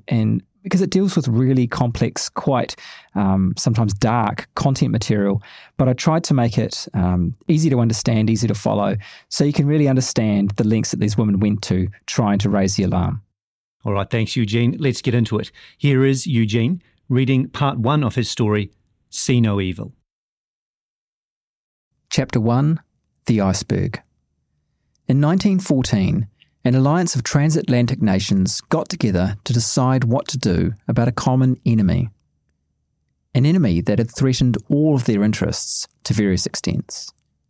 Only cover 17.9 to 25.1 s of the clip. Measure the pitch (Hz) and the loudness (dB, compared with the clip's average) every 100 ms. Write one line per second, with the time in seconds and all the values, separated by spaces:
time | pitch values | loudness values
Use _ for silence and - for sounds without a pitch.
17.9 | 151 127 127 110 - 110 104 98 _ _ | 0 0 -2 -4 -2 0 0 -4 _ _
18.9 | _ _ - - 123 113 101 92 92 - | _ _ -8 0 2 2 0 -4 -6 -12
19.9 | - _ _ _ _ _ _ _ _ _ | -18 _ _ _ _ _ _ _ _ _
20.9 | _ _ _ _ _ _ _ _ _ _ | _ _ _ _ _ _ _ _ _ _
21.9 | _ _ - 131 123 110 120 147 165 - | _ _ -4 -2 0 0 2 2 0 -6
22.9 | _ _ _ - 110 98 95 - 98 95 | _ _ _ -2 0 2 0 -2 -2 -4
23.9 | - - _ _ _ _ _ _ _ _ | -6 -14 _ _ _ _ _ _ _ _
24.9 | _ - | _ -2